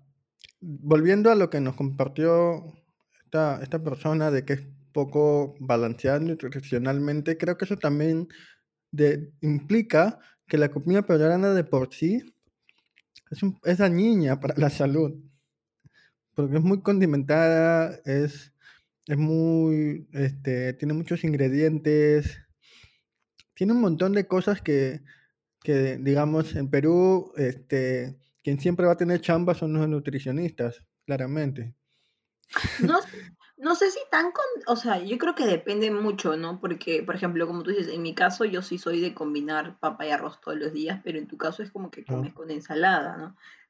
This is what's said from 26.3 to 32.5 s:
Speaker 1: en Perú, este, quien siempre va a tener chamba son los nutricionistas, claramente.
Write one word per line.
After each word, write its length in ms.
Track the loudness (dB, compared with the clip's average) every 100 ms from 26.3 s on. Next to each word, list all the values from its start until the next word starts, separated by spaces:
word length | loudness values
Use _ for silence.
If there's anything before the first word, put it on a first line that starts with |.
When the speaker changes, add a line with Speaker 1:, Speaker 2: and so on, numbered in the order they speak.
| 0 -2 -4
Speaker 1:
en 140 | 0
Perú, 600 | 2 4 6 6 4 0 -2
este, 800 | -2 -2 -4 -2 0 -2 -6 -12 _ _
quien 160 | -4 -2
siempre 280 | 0 2 2
va 60 |
a 40 | 2
tener 240 | 2 0
chamba 340 | 2 0 2
son 200 | -2 0
los 120 | 0 0
nutricionistas, 960 | -2 -4 -6 -4 -4 -4 -4 -6 -6 _ _
claramente. 720 | -6 -6 -4 -4 -4 -4 -10 -14 _ _ _ _ _ _ _